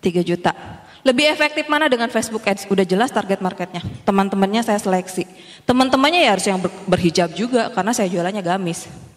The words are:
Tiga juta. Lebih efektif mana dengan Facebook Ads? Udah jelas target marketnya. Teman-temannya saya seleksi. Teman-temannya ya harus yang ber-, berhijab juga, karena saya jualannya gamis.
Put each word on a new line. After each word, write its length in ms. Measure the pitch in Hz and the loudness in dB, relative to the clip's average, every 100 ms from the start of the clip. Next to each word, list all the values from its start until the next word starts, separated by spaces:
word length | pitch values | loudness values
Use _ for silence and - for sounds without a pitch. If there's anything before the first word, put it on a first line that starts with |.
Tiga 240 | 190 175 165 | 0 0 0
juta. 240 | 175 175 - - - - - 269 | 0 -2 -4 -12 -18 -20 -2 0
Lebih 240 | 247 302 | 4 2
efektif 400 | 302 302 302 302 | 2 0 -2 -2
mana 160 | 294 311 | 2 2
dengan 240 | 247 233 | 2 0
Facebook 320 | 233 220 220 | -2 -2 -4
Ads? 240 | - 196 - | -2 -4 0
Udah 160 | 196 | 0
jelas 320 | 185 185 254 | 2 2 2
target 240 | 220 202 196 | 0 -2 -2
marketnya. 480 | 185 - 180 - - - | -2 -4 -10 -8 -10 -6
Teman-temannya 640 | - 196 196 196 196 220 233 | 0 2 2 2 2 0 0
saya 160 | 208 | -2
seleksi. 480 | 208 185 180 - - - - - | 0 -2 -2 -8 -8 -10 -20 -20
Teman-temannya 640 | - 254 262 262 277 349 294 | 0 2 4 4 4 4 4
ya 80 | |
harus 160 | 285 - | 4 2
yang 80 | 190 | -2
ber-, 160 | 180 - - | -2 -6 0
berhijab 400 | 180 175 160 170 165 | 2 2 2 0 0
juga, 320 | 240 247 165 | 0 0 0
karena 240 | - 185 | -2 -2
saya 160 | 247 196 | 0 0
jualannya 320 | 175 175 208 | 0 -2 -2
gamis. 480 | 175 185 180 170 - - - | -2 -2 -2 -6 -10 -18 -20